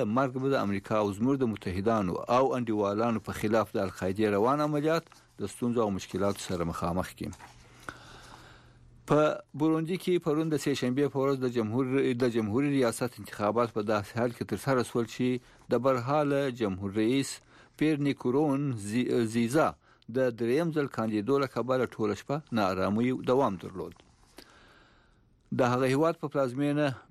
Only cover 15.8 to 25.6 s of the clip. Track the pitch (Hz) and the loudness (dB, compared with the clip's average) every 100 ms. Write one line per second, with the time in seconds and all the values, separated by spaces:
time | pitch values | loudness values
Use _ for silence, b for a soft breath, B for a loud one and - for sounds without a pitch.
15.8 | 131 131 120 151 147 139 139 120 104 92 | 2 2 2 0 2 0 0 -2 -2 -2
16.8 | 98 104 110 135 135 - B B B - | -4 0 2 2 -2 -8 B B B -2
17.8 | 151 147 143 131 123 135 151 135 147 113 | 0 2 0 -2 0 2 2 0 -2 -4
18.8 | 101 117 123 127 113 117 117 151 120 - | -2 -2 0 0 0 0 2 2 2 -2
19.8 | b b b 120 127 113 117 139 170 151 | b b b 0 0 0 0 2 0 0
20.8 | 139 - 113 107 104 139 135 120 120 127 | -2 -2 -2 -2 2 0 0 -2 -2 0
21.8 | 113 - 107 104 - 147 - 113 95 92 | 0 -2 -2 -2 -4 -6 -4 0 0 0
22.8 | 92 104 127 - 85 127 127 90 98 92 | 0 0 0 0 2 2 2 -2 -8 -10
23.8 | - - _ _ _ B B B B B | -12 -14 _ _ _ B B B B B
24.8 | B B B B B _ - 123 | B B B B B _ -8 0